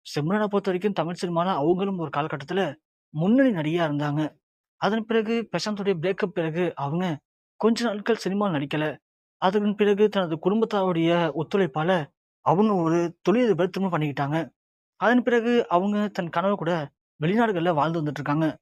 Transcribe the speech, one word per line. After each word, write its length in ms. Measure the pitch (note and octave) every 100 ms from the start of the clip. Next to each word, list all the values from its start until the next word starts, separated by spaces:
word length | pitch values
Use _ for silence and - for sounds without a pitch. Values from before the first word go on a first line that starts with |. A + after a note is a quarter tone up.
சிம்ரனை 460 | - - D3 G#3 G#3+
பொறுத்த 260 | G3+ G3
வரைக்கும் 200 | F3+ G#3
தமிழ் 240 | F#3+ D#3+ F3
சினிமால 260 | F3+ E3+ F3
அவங்களும் 500 | F3 C#3+ F3+ G3 F#3+
ஒரு 120 | D#3 C#3+
காலகட்டத்துல 580 | D3+ D3+ C#3+ F3 F3+ - _ _ _
முன்னணி 420 | D3+ F3 B3 C4+
நடிகையா 320 | F#3+ D3+ D#3+
இருந்தாங்க. 540 | E3 D3 D3 D3 D3+ _ _ _ _ _
அதன் 280 | F3 A3
பிறகு 440 | A3 A3+ G#3+ A#3 G#3+
பிரசாந்துடைய 440 | F3 G#3+ G#3 G3+
பிரேக்கப் 400 | F#3 E3 G3 G3+
பிறகு 380 | - D#3+ D#3+ F3+
அவங்க 460 | - C#3 E3 F#3 D3 _ _ _ _
கொஞ்ச 280 | G#3+ A3+
நாட்கள் 320 | A#3+ G3+ G3 A3
சினிமாவில் 440 | F#3 G3 G3+ D#3
நடிக்கல. 360 | C#3 D#3 D3+ C3+ _ _ _ _
அதன் 380 | F3+ G3+ G#3
பிறகு 340 | G3+ G#3 G3+ G#3+
தனது 300 | G3+ F3+ D#3+
குடும்பத்தாருடைய 880 | F#3 G#3+ A3 G#3 F#3+ E3+ E3 E3+ E3 C#3+
ஒத்துழைப்பால 680 | D3+ G#3 F3+ D#3 D#3+ F#3+ C#3+ _ _ _
அவங்க 340 | - D#3+ A3
ஒரு 440 | G3 D#3+ E3+ E3+ -
தொழிலதிபர் 480 | - G#3+ B3 E3 F3+
திருமணம் 300 | F#3 F#3+ E3
பண்ணிக்கிட்டாங்க. 500 | D3+ C#3 C#3 D#3 D#3+ _ _ _ _ _
அதன் 260 | G3+ B3
பிறகு 460 | B3 A#3 A3+ A#3+ -
அவங்க 400 | F3 G3 G#3 G#3
தன் 200 | G3 F3
கணவர் 280 | E3+ F#3 G3+
கூட 340 | D#3+ E3+ C#3+ _ _ _
வெளிநாடுகள்ல 520 | D#3 G#3+ A3+ F#3 E3
வாழ்ந்து 260 | D#3 D3+ E3
வந்துட்டு 100 | D3
இருக்காங்க. 480 | C#3 C#3 D3 D#3+ -